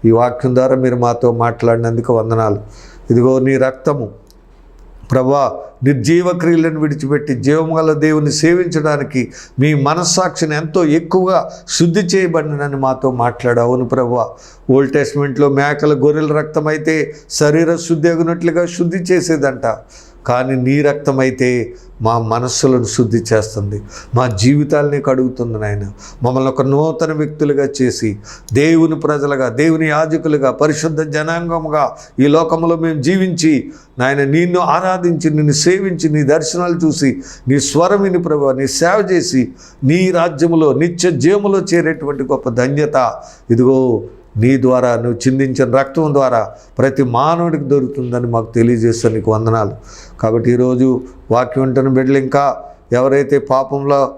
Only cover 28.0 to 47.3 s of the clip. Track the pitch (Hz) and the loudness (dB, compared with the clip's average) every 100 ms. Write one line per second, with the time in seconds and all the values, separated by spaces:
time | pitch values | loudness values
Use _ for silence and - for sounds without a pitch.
28 | 110 104 - - - 120 151 165 160 156 | -4 -6 -14 -20 -4 0 4 4 2 0
29 | 143 147 143 139 127 113 160 160 160 151 | -2 -2 -2 -2 -2 0 0 2 0 0
30 | 160 165 160 147 131 120 151 151 156 156 | 0 -2 0 0 0 0 0 0 -2 -4
31 | 156 151 156 170 170 165 156 151 135 - | -4 -4 -4 -4 -4 -4 -2 0 -2 -4
32 | - - 143 156 165 165 165 165 165 156 | -12 0 4 4 2 0 0 0 0 -2
33 | 131 190 185 175 165 135 - - - - | 0 0 0 0 2 0 -2 -16 -18 -4
34 | 127 139 139 151 175 180 160 156 185 185 | -2 0 2 2 2 0 0 0 0 0
35 | 175 170 165 151 151 147 170 190 196 170 | -2 0 0 0 0 2 2 0 -2 -2
36 | 160 151 139 160 156 170 180 170 160 - | -2 0 2 0 0 -4 -2 0 0 0
37 | 139 - - - 123 139 135 151 180 202 | -2 -2 -12 -10 -2 0 0 0 2 2
38 | 196 180 170 151 139 131 135 - 170 208 | 2 0 0 0 0 0 -4 0 0 0
39 | 185 180 - 131 117 - - - 131 170 | 0 -2 0 0 -2 -6 -20 -4 0 2
40 | 185 175 175 147 165 165 156 131 170 175 | 2 2 0 0 2 4 2 2 0 0
41 | 185 147 147 202 202 196 - 170 160 160 | 0 2 2 2 2 -2 0 0 0 -2
42 | 143 139 131 131 131 117 127 143 151 135 | -6 -6 -2 -2 -2 -2 0 0 0 2
43 | 120 - - - - 117 131 131 127 110 | 0 -4 -16 -20 0 4 4 4 2 0
44 | 104 - - 104 117 135 127 127 123 117 | -4 -18 -10 0 2 4 4 2 2 0
45 | 120 117 131 131 135 131 127 131 135 - | -2 -2 0 0 0 0 2 2 0 -2
46 | 156 139 131 117 101 - - - 131 135 | 0 2 2 0 -2 -10 -12 -2 0 2
47 | 127 117 147 | 0 2 0